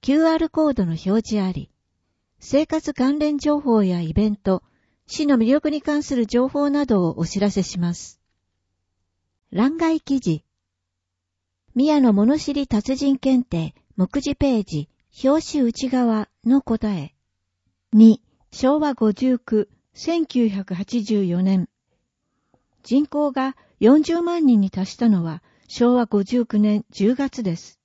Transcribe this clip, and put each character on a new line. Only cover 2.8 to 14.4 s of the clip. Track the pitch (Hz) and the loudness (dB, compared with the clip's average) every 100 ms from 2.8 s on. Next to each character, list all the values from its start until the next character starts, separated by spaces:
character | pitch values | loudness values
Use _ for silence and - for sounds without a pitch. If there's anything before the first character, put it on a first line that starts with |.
| - | -6
関 | 285 254 294 | -2 -2 0
連 | 302 294 | -2 -2
情 | 302 294 | -2 -2
報 | 285 220 | 2 2
や | 190 175 | 2 -2
イ | 165 | -2
ベ | 160 214 | 0 0
ン | 208 | -2
ト、 | - 190 _ _ _ _ _ | -2 -2 _ _ _ _ _
市 | - 294 | -4 0
の | 262 | 2
魅 | 220 | 4
力 | 285 311 | 2 0
に | 294 | -4
関 | 294 294 | -2 -4
す | 294 254 | -2 -2
る | 220 | 0
情 | 240 262 | 0 0
報 | 285 285 | 0 -2
な | 285 269 | 0 0
ど | 208 | 2
を | 175 - | 0 -2
お | 170 | -6
知 | 196 | -2
ら | 202 | -2
せ | 196 | -2
し | 180 185 | -4 -4
ま | 175 | -4
す。 | 175 - - _ _ _ _ _ _ _ _ _ _ _ _ _ | -6 -12 -20 _ _ _ _ _ _ _ _ _ _ _ _ _
欄 | 175 254 320 | -2 -2 0
外 | 330 320 | -2 -2
記 | - 277 | -2 -4
事。 | 214 156 _ _ _ _ _ _ _ _ _ _ _ _ _ | -2 -6 _ _ _ _ _ _ _ _ _ _ _ _ _
宮 | 240 285 302 | -2 2 4
野 | 254 | 4
物 | 202 214 302 | 4 2 0
知 | - | -2
り | 285 277 | -6 -2
達 | 220 214 269 | -2 -2 -2
人 | 277 269 | -2 0
検 | 269 262 247 | 0 0 0
定、 | 170 160 - _ - | -6 -6 -10 _ -4
目 | 180 285 | -2 -2
次 | 285 | -6
ペ | 277 | -2